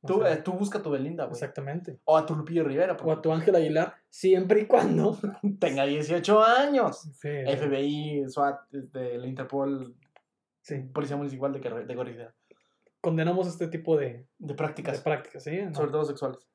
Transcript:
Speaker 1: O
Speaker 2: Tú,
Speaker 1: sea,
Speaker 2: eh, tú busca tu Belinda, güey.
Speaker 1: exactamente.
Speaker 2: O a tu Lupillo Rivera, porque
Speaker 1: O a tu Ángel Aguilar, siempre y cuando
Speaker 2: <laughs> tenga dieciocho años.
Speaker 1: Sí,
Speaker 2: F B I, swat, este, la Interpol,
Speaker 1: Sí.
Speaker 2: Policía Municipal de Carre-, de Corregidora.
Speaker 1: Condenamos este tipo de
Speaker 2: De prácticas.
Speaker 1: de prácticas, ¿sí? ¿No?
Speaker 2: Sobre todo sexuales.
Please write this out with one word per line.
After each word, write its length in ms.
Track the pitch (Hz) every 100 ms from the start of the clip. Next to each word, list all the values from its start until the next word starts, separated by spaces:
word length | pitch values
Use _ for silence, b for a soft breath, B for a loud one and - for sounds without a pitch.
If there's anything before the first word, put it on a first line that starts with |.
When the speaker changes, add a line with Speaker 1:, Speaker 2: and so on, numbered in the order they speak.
Speaker 1:
O 60 | 143
Speaker 2:
Tú, 120 | 190
Speaker 1:
sea, 120 | 208
Speaker 2:
eh, 40 | 156
tú 100 | 185
busca 300 | 180 202 208
tu 80 | 165
Belinda, 320 | 139 139 170
güey. 100 | 127
Speaker 1:
exactamente. 680 | - 139 - 139 160 175 131 -
Speaker 2:
O 100 | 156
a 120 | 156
tu 80 | 160
Lupillo 280 | 151 170
Rivera, 320 | 147 135 185 175
porque 140 | 160
Speaker 1:
O 40 | 156
a 60 |
tu 80 | 160
Ángel 240 | 160 165 185
Aguilar, 400 | 156 156 170 - _
siempre 520 | - 190 185 185 214
y 60 | 214
cuando 500 | 254 - 165 175 -
Speaker 2:
<laughs> 420 | 202 - 208 196
tenga 260 | 165 135 139
dieciocho 580 | 147 147 170 175 214
años. 580 | 220 247 285 285 196 - 156 -
Speaker 1:
Sí, 100 | 147
Speaker 2:
F 380 | 147 135 139 147
B 140 | 135
I, 480 | 143 147 151 147 135
swat, 300 | 131 143 139 -
este, 460 | 139 131 131 127 120
la 80 | 127
Interpol, 680 | 131 131 139 139 135 127 123 _ _ _ _ _ _
Speaker 1:
Sí. 140 | - 143 131
Speaker 2:
Policía 220 | 143 143 143
Municipal 340 | 143 131 139
de 60 | 135
Carre-, 240 | 123 113 107
de 80 | 247
Corregidora. 400 | 247 117 117 _ b b b b b _
Speaker 1:
Condenamos 460 | 175 160 160 180 185
este 200 | - 160
tipo 300 | 165 165 156
de 300 | 135 117 - _
Speaker 2:
De 160 | 156
prácticas. 440 | 139 156 151 143 139
Speaker 1:
de 60 |
prácticas, 400 | - 147 - 143
¿sí? 160 | 151 170
¿No? 100 | 196
Speaker 2:
Sobre 180 | 147 147
todo 140 | 151 151
sexuales. 420 | 139 135 127 _